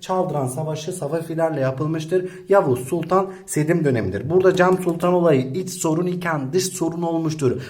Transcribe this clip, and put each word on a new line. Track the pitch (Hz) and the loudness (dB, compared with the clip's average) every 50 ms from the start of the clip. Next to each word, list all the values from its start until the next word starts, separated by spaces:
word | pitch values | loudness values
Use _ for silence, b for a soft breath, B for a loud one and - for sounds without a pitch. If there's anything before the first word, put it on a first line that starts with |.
Çaldıran | - - 185 185 175 147 147 147 131 | -6 -4 -2 0 0 0 -2 -2 -4
Savaşı | 123 127 156 160 156 151 151 - 185 | -4 -4 -4 -6 -6 -6 -6 -6 -8
Safavilerle | 180 - 151 139 156 165 160 - 160 160 165 160 156 139 | -8 -6 -6 -4 -4 -4 -4 -4 -2 0 0 0 0 0
yapılmıştır. | 135 131 127 131 156 151 160 160 156 - 185 185 185 B B B B - | -2 -2 -2 -2 -4 -2 -2 -4 -4 -2 -2 -2 -2 B B B B 4
Yavuz | 196 196 185 139 123 117 | 4 4 6 4 0 0
Sultan | 127 - 180 170 - - 185 190 190 190 B B B | -2 -4 -4 -4 -2 2 2 2 2 0 B B B
Selim | - - - 147 151 175 170 156 | -4 -2 0 2 2 2 2 2
dönemidir. | 143 127 113 104 - - 98 120 139 | 2 2 2 0 -2 -4 -4 -4 2
Burada | 170 185 185 185 180 | 2 6 6 6 6
Cem | 185 180 185 185 180 | 6 4 4 4 2
Sultan | - 175 170 170 180 180 180 | 0 -2 -2 0 0 2 2
olayı | 180 170 165 151 127 127 - - | 4 4 4 4 4 2 0 -4
iç | 185 180 - | -6 -6 -6
sorun | - - - 160 156 170 175 | -8 -4 -2 0 0 0 0
iken | 180 175 175 - 175 160 147 131 127 151 | -2 -2 -4 -4 -2 -2 -2 -4 -2 -2
dış | 185 185 | -2 -2
sorun | - - - 165 160 165 175 170 | -2 -4 -2 -2 -2 -2 -2 -2
olmuştur. | 170 165 165 160 156 156 - 143 123 110 B B | -2 -2 0 -2 -2 -2 0 0 0 0 B B